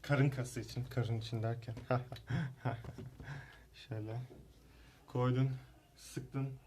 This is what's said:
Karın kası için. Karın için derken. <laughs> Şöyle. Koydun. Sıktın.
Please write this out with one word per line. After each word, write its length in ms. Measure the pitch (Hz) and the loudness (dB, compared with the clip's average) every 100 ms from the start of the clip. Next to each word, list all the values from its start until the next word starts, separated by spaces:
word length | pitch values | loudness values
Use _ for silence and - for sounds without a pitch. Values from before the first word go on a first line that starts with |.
Karın 280 | - 143 139 | 4 6 6
kası 300 | 127 120 - | 6 -2 -4
için. 240 | 104 - | -4 -4
Karın 340 | 123 - 110 113 | -2 0 2 2
için 240 | 110 117 | 0 0
derken. 320 | 113 117 - 113 - | 0 0 -4 -8 2
<laughs> 160 | 127 127 - - 123 139 - 131 117 - - - - - 143 - - - | 2 2 -10 -2 0 0 -2 -2 -2 -6 -10 -12 -12 -10 -10 -10 -18 -20
Şöyle. 460 | - - 110 107 117 127 - - - - - - - - | -20 -8 -6 -4 -4 -6 -12 -20 -20 -20 -20 -20 -20 -4
Koydun. 440 | 123 127 127 135 - - - - - | 2 4 6 4 2 -8 -20 -20 -20
Sıktın. 580 | - - 127 139 135 131 | -10 -8 -4 -2 -2 -4